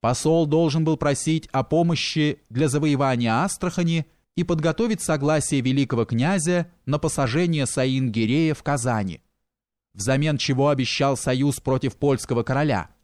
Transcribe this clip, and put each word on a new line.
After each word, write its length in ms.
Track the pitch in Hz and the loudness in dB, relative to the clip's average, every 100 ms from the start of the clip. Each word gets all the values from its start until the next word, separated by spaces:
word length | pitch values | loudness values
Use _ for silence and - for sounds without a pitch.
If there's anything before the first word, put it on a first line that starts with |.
Посол 460 | 113 123 156 165 156 | 0 0 2 2 4
должен 380 | 156 165 147 | 2 2 2
был 120 | 160 156 | 0 0
просить 520 | 147 143 - 160 - | 0 -2 0 -2 -2
о 120 | 135 | -4
помощи 760 | 131 156 170 165 - - 151 - _ | 0 2 2 0 -2 0 0 -2 _
для 180 | 113 151 | -2 0
завоевания 720 | 131 151 139 135 123 120 113 | 2 0 2 2 0 0 0
Астрахани 640 | 185 - 180 175 170 165 147 _ _ - | 0 -2 -4 -2 0 0 -4 _ _ -6
и 80 | |
подготовить 560 | 175 170 160 156 233 214 | -2 0 0 0 0 -2
согласие 600 | - 156 143 156 - 139 | -2 0 2 0 0 0
великого 420 | 123 131 135 117 | 0 0 0 0
князя 640 | 113 117 139 196 156 180 170 _ | 0 0 0 0 0 0 -2 _
на 140 | - 147 | -4 -2
посажение 680 | 160 - 135 131 175 160 | -2 -2 -2 0 0 0
Саин-Гирея 880 | 131 - 131 131 131 107 110 135 160 | -2 0 0 0 0 0 0 2 2
в 80 | 151 | 0
Казани, 600 | - 143 120 113 98 80 _ _ _ _ _ _ _ | -2 -2 0 -2 -2 -8 _ _ _ _ _ _ _
взамен 420 | - 98 135 151 147 | -8 -2 0 2 0
чего 320 | - 131 139 | -2 2 2
обещал 480 | 139 123 - 139 135 | 2 -2 0 0 0
союз 420 | - 127 143 135 | -2 0 0 -2
против 380 | - 131 135 - | -2 -2 -2 -2
польского 460 | 143 131 - 120 | 0 0 0 -2
короля. 480 | 113 135 151 110 - _ | 0 0 0 -2 -4 _